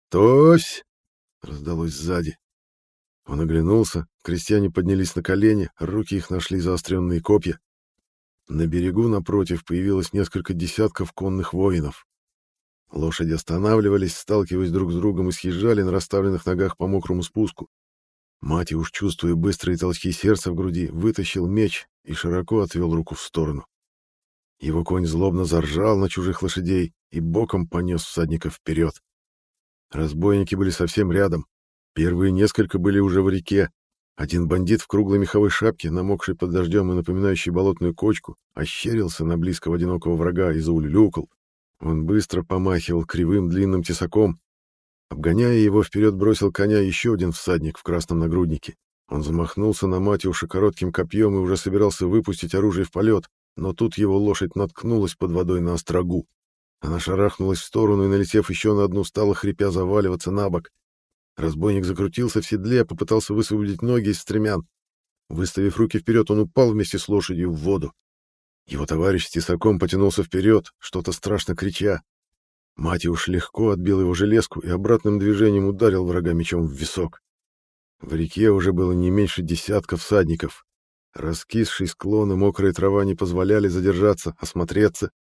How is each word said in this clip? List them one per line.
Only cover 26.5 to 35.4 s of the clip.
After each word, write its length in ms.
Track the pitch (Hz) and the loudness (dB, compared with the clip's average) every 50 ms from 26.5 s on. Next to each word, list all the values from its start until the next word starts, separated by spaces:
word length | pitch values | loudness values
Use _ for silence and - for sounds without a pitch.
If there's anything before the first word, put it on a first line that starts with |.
| - 95 87 90 95 90 87 82 - _ _ _ | -4 -4 -2 0 0 0 0 -2 -6 _ _ _
и 100 | - 82 | -8 -6
боком 460 | 82 82 82 107 117 - - 92 85 | -4 -2 0 0 0 0 -2 -2 -2
понёс 380 | 82 87 87 90 90 87 82 - | -2 -4 -4 -2 -2 -2 -4 -4
всадников 500 | - - 87 82 76 82 80 - 78 - | -6 -4 -4 -2 -2 -2 -4 -4 -6 -10
вперёд. 400 | - - 80 80 80 85 76 - - _ _ _ _ _ _ _ _ _ _ _ _ _ _ _ _ _ _ | -8 -8 -4 -2 0 0 -2 -2 -8 _ _ _ _ _ _ _ _ _ _ _ _ _ _ _ _ _ _
Разбойники 640 | - 73 80 76 73 80 92 101 101 101 95 - 98 | -6 -4 -4 -2 -2 0 2 2 4 2 2 0 0
были 160 | 95 98 92 | 0 0 0
совсем 420 | 82 - 90 82 - 107 101 90 | 0 -2 -2 -2 0 0 0 2
рядом. 340 | 85 98 98 95 85 80 78 _ _ _ _ _ _ _ _ _ - | 2 2 2 2 0 -4 -6 _ _ _ _ _ _ _ _ _ -4
Первые 380 | 80 80 90 87 87 95 95 | -2 0 0 2 2 2 2
несколько 460 | 92 95 104 104 - - 104 - - 92 | 4 4 4 2 2 0 -2 0 -2 -2
были 200 | 87 101 98 101 | 0 2 2 2
уже 240 | 98 98 90 98 | 2 2 2 2
в 60 | 95 98 | 2 2
реке. 420 | 95 92 85 - 101 98 90 - _ _ _ _ _ _ _ _ _ | 0 -2 -2 0 0 2 0 0 _ _ _ _ _ _ _ _ _
Один 320 | - 78 71 87 87 87 80 | -10 -6 -4 -2 -2 0 0
бандит 320 | 90 92 92 87 110 - | 0 0 0 2 0 0
в 60 | - | 0
круглой 320 | - - 104 104 98 101 101 | 0 0 0 2 2 2 0
меховой 320 | 98 - - 104 | 0 2 2 2